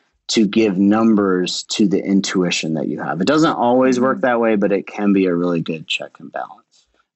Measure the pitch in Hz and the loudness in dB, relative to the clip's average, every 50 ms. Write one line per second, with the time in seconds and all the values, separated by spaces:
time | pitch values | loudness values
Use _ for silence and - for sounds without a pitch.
0 | _ _ _ _ _ - - 117 110 95 104 107 110 107 95 90 101 101 104 110 | _ _ _ _ _ -4 0 0 0 2 2 2 2 2 2 2 2 2 4 4
1 | 113 113 110 101 101 95 92 90 90 85 - - - - - - 110 95 92 92 | 4 4 4 4 2 2 0 0 -2 -4 -6 -8 -10 -8 -2 0 0 2 2 0
2 | - 90 101 98 95 - - 95 90 87 87 - - 80 80 80 69 50 - - | 0 0 0 0 0 0 0 0 0 0 -2 -4 -4 -4 -4 -4 -4 -4 -6 -6
3 | - - 73 82 92 - 147 156 160 160 - - 113 120 123 127 131 131 131 123 | -6 -6 -6 -2 0 0 2 2 2 2 0 0 0 2 2 4 4 4 2 2
4 | 123 131 131 - - 127 120 117 117 113 110 104 101 95 98 92 - - - - | 0 0 0 0 0 0 0 2 2 2 2 2 2 0 0 -2 -2 -6 -8 -2
5 | 104 101 101 98 95 92 87 85 87 87 87 82 80 - 85 80 76 - - - | 0 2 2 4 2 2 0 0 0 0 -2 -2 -2 -4 -8 -10 -8 -8 -8 -8
6 | 73 76 - - - 67 - 69 62 - - - _ _ _ _ _ _ _ _ | -8 -12 -16 -20 -20 -12 -12 -10 -12 -12 -14 -20 _ _ _ _ _ _ _ _
7 | _ _ _ | _ _ _